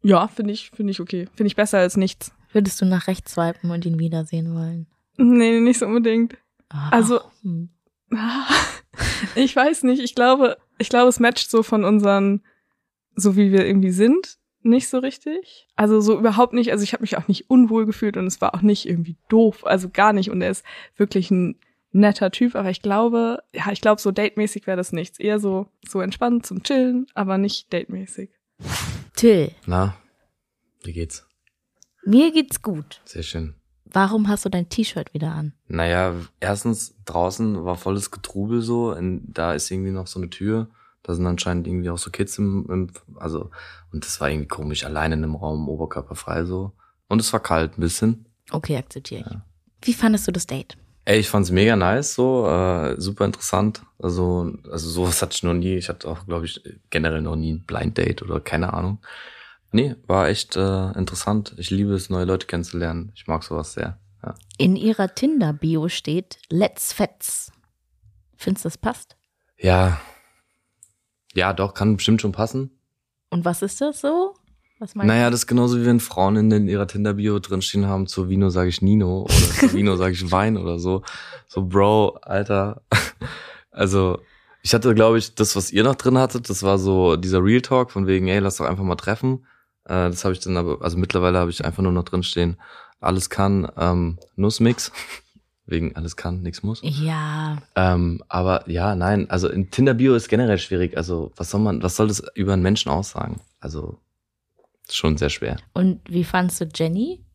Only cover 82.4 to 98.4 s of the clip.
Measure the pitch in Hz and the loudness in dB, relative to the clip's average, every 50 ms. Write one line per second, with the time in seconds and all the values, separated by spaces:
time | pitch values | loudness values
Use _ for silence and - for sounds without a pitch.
82.4 | 104 104 104 98 98 104 107 - _ _ - 104 - - - _ - - - - | -2 0 0 0 0 -2 -6 -10 _ _ 0 0 0 -2 -10 _ -14 -14 -14 -16
83.4 | - - - - _ _ _ - - 95 95 98 95 92 87 - - _ _ _ | -18 -20 -20 -20 _ _ _ 0 0 2 4 4 2 2 0 -2 -8 _ _ _
84.4 | _ _ _ _ _ - - 117 104 127 113 107 110 113 113 113 110 - _ - | _ _ _ _ _ 2 2 4 4 4 6 8 6 6 6 4 2 -2 _ 0
85.4 | 110 104 - 101 90 - - 98 110 131 135 - - 131 127 127 131 123 - 127 | 0 0 2 -2 -4 0 2 2 4 4 2 2 2 2 4 4 2 2 0 -6
86.4 | 120 - 98 92 98 98 98 98 95 98 95 92 90 87 80 80 90 92 92 92 | -6 -6 -6 -2 2 2 2 4 2 2 2 4 4 4 4 2 0 0 2 2
87.4 | 92 101 113 123 123 - 135 127 123 120 - 101 98 92 95 92 92 92 92 104 | 4 4 4 4 2 2 0 0 0 0 -2 -4 0 0 2 2 2 2 0 2
88.4 | 98 98 95 - 73 64 90 92 98 92 87 - - 95 107 - - 131 131 127 | 0 0 -2 -2 -4 -4 -2 -2 -2 -2 -4 -2 -2 -4 -4 -2 -2 -4 -4 -4
89.4 | _ _ _ _ _ _ _ _ _ - 90 92 90 90 87 90 - 98 92 90 | _ _ _ _ _ _ _ _ _ -4 -2 0 0 0 -2 -2 -2 -4 -4 -2
90.4 | - 90 92 87 87 85 76 - - 85 85 87 90 90 - 92 90 90 90 90 | -4 -4 -2 -2 -2 -2 -4 -4 -4 -4 -2 -2 -2 0 0 0 2 2 2 2
91.4 | 87 87 85 - - 82 85 - 95 92 90 90 85 - - 90 87 - - 87 | 0 -2 -4 -4 -6 -6 -4 -2 -2 0 0 0 -2 -2 -4 -4 -4 -2 -2 -2
92.4 | 87 85 87 - - - - - - _ _ _ - 80 92 92 90 - - - | 0 -2 -2 -6 -12 -20 -20 -20 -20 _ _ _ -2 -2 -2 -2 -4 -4 -2 0
93.4 | 98 98 101 98 82 - - - 82 107 90 90 87 85 82 87 - _ _ - | 2 2 2 0 0 -2 -4 -2 0 0 2 2 0 -2 -4 -8 -14 _ _ 0
94.4 | 95 107 110 - 113 117 120 - - - - - - - - - _ _ _ _ | 0 0 2 2 2 2 2 0 -4 -10 -10 -14 -16 -14 -16 -18 _ _ _ _
95.4 | _ _ _ _ _ - 87 82 85 69 - 76 80 82 - - - 87 90 90 | _ _ _ _ _ -4 -4 -2 -2 -4 -6 -6 -10 -10 -10 -8 -8 -6 -6 -6
96.4 | 90 87 87 - - 104 110 - - 151 143 143 156 160 160 156 151 151 151 156 | -8 -8 -10 -8 -8 -8 -8 -6 -8 -8 -6 -4 -4 -4 -4 -4 -6 -6 -6 -6
97.4 | 156 156 151 147 - _ _ 98 92 92 90 87 90 85 85 - - _ - 90 | -6 -6 -8 -8 -12 _ _ 2 2 4 4 2 2 0 -2 -6 -8 _ -4 -2